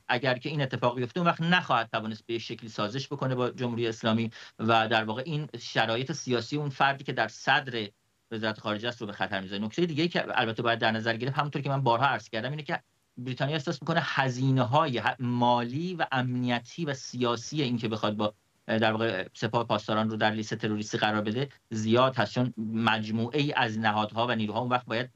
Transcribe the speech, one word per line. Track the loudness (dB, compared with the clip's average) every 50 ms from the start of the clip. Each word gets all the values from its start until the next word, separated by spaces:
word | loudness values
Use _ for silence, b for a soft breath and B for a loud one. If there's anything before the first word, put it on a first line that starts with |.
| _ -2
اگر | 0 0 2 0 0 0
که | -2 -4
این | -2 -2
اتفاق | -2 -2 0 0 2 2 2
بیفته، | 0 -2 -4 -2 0
اون | 2 2
وقت | 2 2
نخواهد | 2 2 4 2 4 2 2 2 2 0
توانست | -2 -2 -2 -4 -6 -8 -6
به | -6 -6 -4
شکلی | -4 -6 -10 -10 -12 -10
سازش | -6 -4 -4 -2 -2 -4 -6
بکنه | -6 -6 -4 -2 -2 0
با | 0 0 0
جمهوری | -2 -2 -4 -2 -2 0 -2
اسلامی | -2 -2 0 2 2 4 2 2 -2 -4 B B B B -2
و، | 2 4 4 4 4 4
در | 4 2 2
واقع، | 0 -2 -4 -4
این | -4 -4 -4 -4 -6 -10 -12
شرایط | -10 -2 0 2 2 2 2 0 -2 -2
سیاسی | -6 -6 -2 0 0 0 0 -2 -4
اون | -4 -4 -2
فردی | 0 2 2 2 2 0 -4
که | -4
در | -2 -2 -2 -2
صدر | -4 -4 0 2 2 2 2 0 -4 -4 -4 -6 -8 _ _ _ _ _ _ -8
وزارت | -6 -2 -2 -2 -2 -2
خارجه | -2 -2 -2 -2 -2 -4
است | -6 -6
رو | -8
به | -8
خطر | -6 -4 -4 -2 -2 -4
می‌ذاره. | -4 -4 -4 -4 -4
نکته | -2 0 0 0
دیگه‌ای | 0 0 0 0 0
که | 0 -2 -2 -2 0 0
البته | 0 0 0 0
باید | 0 0 2 2
در | 2 2
نظر | 0 0 0 -2 -2
گرفت، | 0 -2 -2 -2 -2
همونطور | -2 -2 -4 -4
که | -2 -2
من | 0 2
بارها | 4 4 4 4 4
عرض | 2 0 0 -4 -6
کردم، | -6 -4 -4 -4
اینه | -6 -6
که | -6 -6 -6 -6 -6 _ _ _ _ _ _ -10
بریتانیا | -8 -6 -4 -2 -2 0 -2
احساس | -2 -2 -4 -6 -4
می‌کنه | -2 0 0 0
هزینه‌های | 0 0 2 2 2 2 2 2 4 4 4 4 4 4 4 4 4 4 2 0
ه-، | 0 0 0 0
مالی | -2 -2 0 2 4 4 4 4 2 -2 -4 -4 -4 -4 -4
و | -4 -4 -2
امنیتی | 0 0 0 0 0 0 0 0 0 -2 -4 -6 -8 -6 -4
و | -4 -4
سیاسی | -6 -8 -8 -2 0 2 2 2 0 -4 -4 -2 -2
این | 0 0 0
که | 0 0 -2
بخواد | -2 0 0 0 0
با، | 0 0 -2 -2 _ _ _ _ _ _
در | 0 2 4 4 4
واقع، | 4 2 2 0 0 -2 -4 -6 -6
سپاه | -4 -2 0 0 0 0
پاسداران | 0 0 0 0 0 0 2 2 0
رو | 0
در | 2 2 2
لیست | 2 0 -4 -4 -4
تروریستی | -4 -2 -2 -2 -2 -2 -4 -2 0
قرار | 2 2 2 2
بده | 0 0 -2 -2 -4 -6 B B B -8
زیاد | -4 -2 2 4 6 6 6 4 4
هست، | 2 0 0
چون | 0 0 0 0 -2 -4 -6 -4 -2
مجموعه‌ای | 0 2 2 2 2 0 -2 0 0 0 0 0 0 0 0
از | 0 0 0 0 0 0
نهادها | 0 2 2 2 0 0 0 0 0
و | 0
نیروها | 0 0 0 -2 -2 -2
اون | 0 0
وقت | 0 0 0
باید | -2 -4 -4 -4 -4 -2